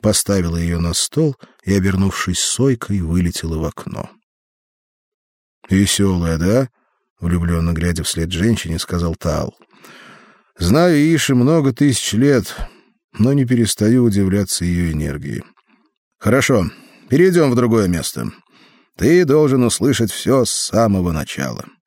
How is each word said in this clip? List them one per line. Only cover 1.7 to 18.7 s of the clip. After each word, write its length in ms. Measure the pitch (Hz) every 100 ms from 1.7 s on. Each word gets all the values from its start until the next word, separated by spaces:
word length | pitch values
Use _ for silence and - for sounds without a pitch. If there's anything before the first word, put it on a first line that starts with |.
обернувшись 640 | 98 98 95 98 - - 87
сойкой, 640 | - - 135 120 - 101
вылетела 560 | 80 87 85 - 80 80
в 80 | 78
окно. 440 | - - - - _ _ _ _ _ _ _ _ _ _ _ _ _ _ _ -
«Веселая, 680 | 95 101 - 98 90 85 80
да?» 320 | 87 120 131 _ _ _ _ _
влюбленно 540 | 85 87 85 85 82
глядя 300 | 80 87 82
вслед 280 | 80 - 82
женщине, 460 | 87 107 110 85 82
сказал 360 | - 85 85 80
Таал. 400 | 85 76 - _ _ _ - - - - - _ _ _
«Знаю 380 | 85 131 180 151
Иши 380 | 151 160 -
много 400 | 127 123 165 135
тысяч 400 | 123 143 120 -
лет, 420 | 104 139 131 - - - _ _ _ _ -
но 160 | 113
не 120 | 143 123
перестаю 580 | 123 110 - 104 127
удивляться 600 | 120 101 95 101 95 -
ее 280 | 87 87 85
энергии. 520 | 78 76 71 71 - - _ _ _ _ _ _ _
Хорошо, 500 | 110 135 131 120 82 - - _ -
перейдем 420 | 143 185 175 147
в 40 | 117
другое 320 | 123 113 95
место. 440 | 85 - - 58 - _ _ _